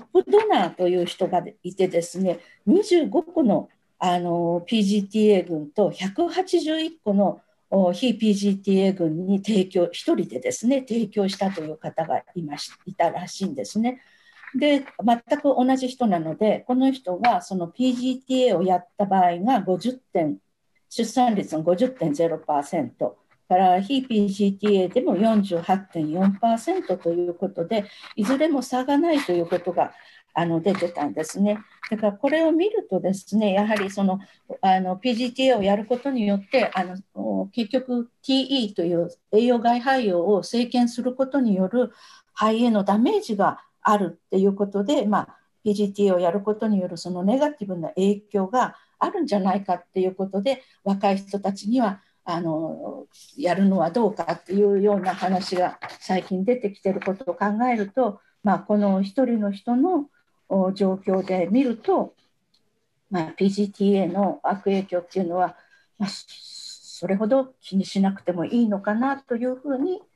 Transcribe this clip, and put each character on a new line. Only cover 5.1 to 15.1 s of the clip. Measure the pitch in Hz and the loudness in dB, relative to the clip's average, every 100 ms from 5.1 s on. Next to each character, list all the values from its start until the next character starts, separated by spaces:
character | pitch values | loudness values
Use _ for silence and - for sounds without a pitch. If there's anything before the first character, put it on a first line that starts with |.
テ | 220 | 2
ィ | 214 | 4
ー | 202 | 4
エ | |
ー | 175 | 2
群 | 160 147 | -6 -4
と | - 196 | 0 0
百 | - 190 - 339 | 0 -6 -2 -2
八 | 339 381 349 | -2 0 0
十 | 302 320 | 0 -2
一 | 320 - | -4 -6
個 | - | -2
の、 | 202 190 - _ _ _ | 2 2 0 _ _ _
お、 | 190 185 | 2 2
非 | 185 254 | 2 0
ピ | 226 220 | 2 2
ー | |
ジ | 202 202 | 2 0
ー | 196 | 0
テ | - | 0
ィ | 190 | 2
ー | 190 | 2
エ | |
ー | 190 | 2
群 | 170 156 185 | -2 -2 0
に | 196 | 0
提 | 196 214 185 | 2 0 0
供、 | 185 170 | 0 0
一 | - - | -2 -2
人 | 320 175 | -2 -2
で | 202 | -6
で | - | -6
す | - 226 | -2 0
ね、 | 269 262 | 0 0
提 | 233 208 | -4 -2
供 | 214 196 | -2 -2
し | 196 | -2
た | 190 | -4
と | 196 | -4
い | 156 | -8
う | 156 | -10
方 | 160 - 160 | -8 -6 -4
が | - - | -4 -6
い | 185 | -10
ま | 156 143 | -8 -10
し-、 | - - - | -12 -16 -14
い | |
た | 196 165 | -2 0
ら | 170 180 | 0 -8
し | - | -6
い | |
ん | 190 | -6
で | 143 - | -6 -6
す | 208 | -2
ね。 | 233 254 _ _ _ - - 262 | -2 -4 _ _ _ -20 -8 0
で、 | 294 277 269 - | 2 2 0 -4
全 | 208 | 0